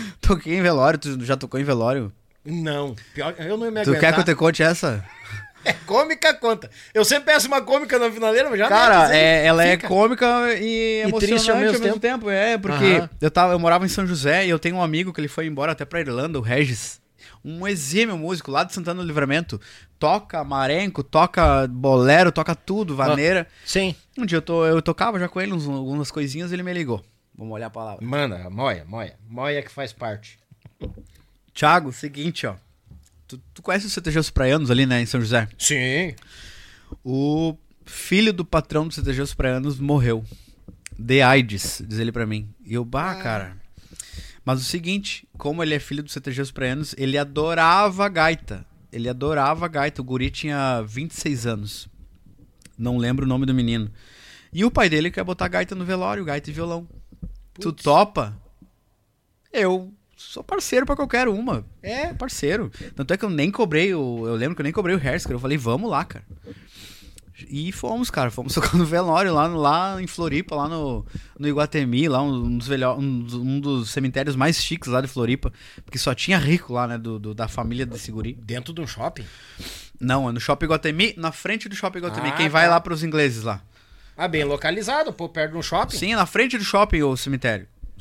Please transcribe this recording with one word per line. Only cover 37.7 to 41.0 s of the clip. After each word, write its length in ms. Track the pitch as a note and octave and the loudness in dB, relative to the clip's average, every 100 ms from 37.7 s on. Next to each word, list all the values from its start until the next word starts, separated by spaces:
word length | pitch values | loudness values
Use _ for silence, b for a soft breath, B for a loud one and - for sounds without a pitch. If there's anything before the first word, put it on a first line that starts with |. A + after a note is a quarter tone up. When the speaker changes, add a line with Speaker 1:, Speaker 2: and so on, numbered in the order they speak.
| _ - | _ -18
Speaker 1:
filho 480 | - - F#3 A3 | -12 0 4 4
do 100 | F3+ | 2
patrão 420 | E3+ D#3+ - D3+ D#3+ | 0 0 0 -2 -2
do 60 | |
C 100 | D3+ | -4
T 120 | C#3 | -4
G 80 | C3 | -2
Os 100 | C#3 | -4
Praianos 480 | - C3 B2+ C#3 C3+ | -2 -2 0 -2 -4
morreu. 420 | C#3 D3 A#2+ A2+ A2 B B B - - - | 0 2 2 0 -4 B B B -20 -20 -18
De 260 | - | -10